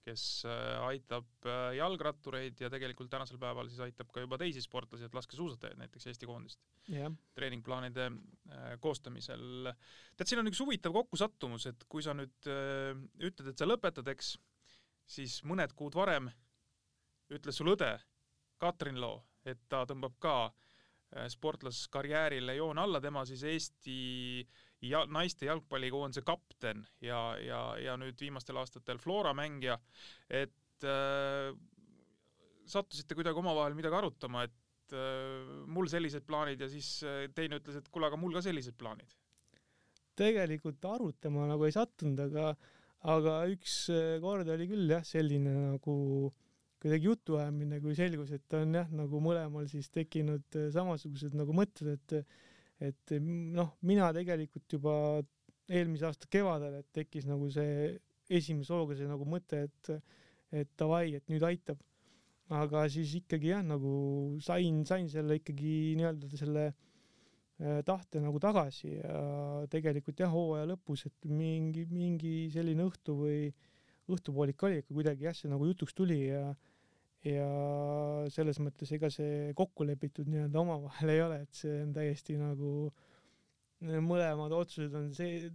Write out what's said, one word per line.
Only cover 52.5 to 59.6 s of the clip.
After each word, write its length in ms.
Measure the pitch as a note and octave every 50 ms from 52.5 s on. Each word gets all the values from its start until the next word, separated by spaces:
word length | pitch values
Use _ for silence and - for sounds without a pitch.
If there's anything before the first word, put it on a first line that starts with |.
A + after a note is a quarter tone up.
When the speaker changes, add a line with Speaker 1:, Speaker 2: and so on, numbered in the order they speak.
| - - - _ _ _
Speaker 2:
et, 360 | D3 C#3 C#3 _ _ - D3+
mm, 400 | D3 D3 D#3+ E3+ E3+ E3+ E3 E3+ F3
noh, 140 | F3 D#3+ - _ - F3
mina 220 | G3 G3+ F#3+ E3+ D#3+
tegelikult 600 | E3 F3+ F3 F3 D#3+ D#3 D3+ _ D3 - _ - D3
juba 160 | C#3 D3+ D3+ D3+ D3 D3+ D3+ D3+ D3 - _ _ _ - _ _ _
eelmise 400 | - F3+ F3+ F3 E3 D#3+ D3+ D3+
aasta 240 | E3 D3 - - -
kevadel, 460 | - G3 G3+ F#3+ E3+ D3+ D3 D3 C#3+ C#3+
et 120 | C#3+ _ _
tekkis 320 | D#3 D#3 - - D#3 C3
nagu 240 | C#3 C#3+ C#3+ C#3+ C#3+
see 460 | C3+ D3 D3 D3 D3 C#3+ D3 D3+ F3+ F#3 _ _ _ _ _ _
esimese 460 | F#3 F3 D#3 C#3+ D#3+ D3 C#3 C3 E3+
hooga 180 | F3 E3 D3 C#3+ C3+
see 100 | C#3+ C#3+
nagu 160 | C#3+ C#3 C#3+
mõte, 380 | C#3+ D#3+ F3+ F3 _ - D3